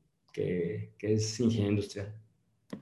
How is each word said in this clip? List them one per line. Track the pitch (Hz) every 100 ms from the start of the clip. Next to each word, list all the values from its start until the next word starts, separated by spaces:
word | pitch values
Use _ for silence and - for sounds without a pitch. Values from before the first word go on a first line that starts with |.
| _ _ _
que, | - 101 90 85 95 - -
que | 104
es | 110 107 -
ingeniería | 117 110 101
industrial. | 104 98 101 98 - - _ _ _ _ -